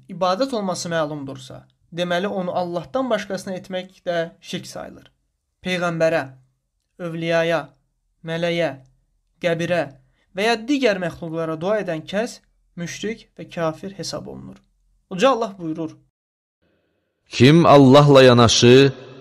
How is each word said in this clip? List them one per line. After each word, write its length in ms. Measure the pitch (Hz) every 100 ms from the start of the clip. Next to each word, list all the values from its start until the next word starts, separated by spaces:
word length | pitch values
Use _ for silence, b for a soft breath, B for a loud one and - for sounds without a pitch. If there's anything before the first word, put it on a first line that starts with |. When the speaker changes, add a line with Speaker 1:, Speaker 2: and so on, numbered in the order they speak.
| _
Speaker 1:
ibadət 460 | 175 180 190 269 240
olması 320 | 190 170 175
məlumdursa, 680 | 165 151 151 135 135 - - _ _ _
deməli 360 | 165 175 175 202
onu 240 | 202 180
Allahdan 580 | 165 175 175 160 262 262
başqasına 440 | 214 196 185 196
etmək 480 | 185 - 185 185 _ -
də 100 | 170 170 -
şirk 240 | - 180 -
sayılır. 440 | - - - _ _ _ _ _ _
Peyğəmbərə, 600 | 180 180 175 165 160 160 131 - _ _ _ _ _ _
övliyaya, 600 | 175 165 165 165 165 160 - _ _ _ _ _
mələyə, 480 | 165 165 170 170 160 135 _ _ _ _ _ _
qəbirə 420 | 175 165 170 175 139 - _ _ _ 180
və 120 | 214
ya 60 | 233
digər 400 | 226 285 254 196
məxluqlara 640 | 170 - 170 160 160 160
dua 160 | 175 214
edən 180 | 175 160 156
kəs 300 | 190 240 - _ _ _ -
müşrik 520 | 170 - 202 233 _ -
və 80 | -
kafir 400 | - 160 156 196
hesab 340 | 196 165 - 135
olunur. 300 | 131 127 - _ _ _ _ _
Uca 180 | 190 247
Allah 240 | 233 226 196
buyurur: 320 | 165 160 160 - _ _ _ _ _ _ _ _ _ _ _ _ _
Speaker 2:
"Kim 360 | - 127 160 165
Allahla 580 | 143 131 139 147 139
yanaşı 680 | 127 120 117 - 120 127 139 - - -